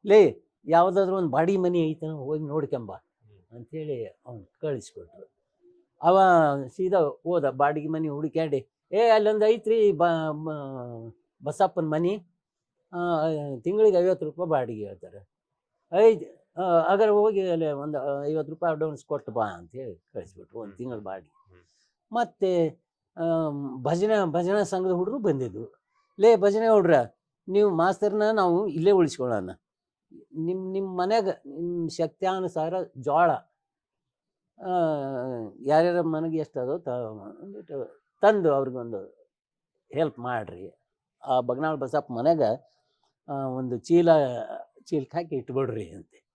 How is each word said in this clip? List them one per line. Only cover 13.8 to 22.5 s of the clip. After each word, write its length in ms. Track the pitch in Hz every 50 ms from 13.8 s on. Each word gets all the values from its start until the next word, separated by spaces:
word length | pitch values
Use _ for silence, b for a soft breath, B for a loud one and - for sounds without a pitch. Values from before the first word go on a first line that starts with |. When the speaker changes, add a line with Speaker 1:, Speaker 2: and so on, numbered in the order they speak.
| 220 214 190
Speaker 1:
ಐವತ್ತು 280 | 175 175 185 185 180 160
ರೂಪಾಯಿ 240 | 151 147 165 180 165
ಬಾಡಿಗೆ 360 | 156 135 123 117 117 107 104
ಹೇಳ್ತಾರೆ. 420 | 98 98 - - 90 - 101 101 _ _ _ _ _ _ _ _ _ _ _ _ _ 170
ಐದು, 500 | 185 220 226 220 160 170 - - _ _ _ _
ಆ, 220 | 170 185 185 170 170
ಹಾಗಾದ್ರೆ 300 | 160 170 196 202 220 214
ಹೋಗಿ 400 | 208 208 208 226 208 196 190 180
ಅಲ್ಲಿ 220 | 170 165 160 151
ಒಂದು 540 | 143 139 143 151 151 135 135 143 139 139 143
ಐವತ್ತು 240 | 147 156 156 147 147
ರೂಪಾಯಿ 260 | 156 _ 175 165 160
ಅಡ್ವಾನ್ಸ್ 300 | 151 156 156 147 - _
ಕೊಟ್ಟು 260 | _ 147 143 - -
ಬಾ" 160 | 110 117 110
ಅಂತೇಳಿ 480 | 104 90 87 87 82 - 127 135 113 90 85 _ _ _
ಕಳಿಸ್ಬಿಟ್ರು, 460 | - 87 87 _ 95 92 _ _ 117
ಒಂದು 100 | 110 101
Speaker 2:
ಹ್ಮ್. 80 | 98
Speaker 1:
ತಿಂಗಳ 200 | - 120 131 120
ಬಾಡಿಗೆ. 560 | 104 104 95 95 95 85 _ _ _ _ 95 92
Speaker 2:
ಹ್ಮ್. 640 | 90 90 _ _ _ _ _ _ _ _ _ 220
Speaker 1:
ಮತ್ತೆ, 540 | 240 233 240 _ _ 196 185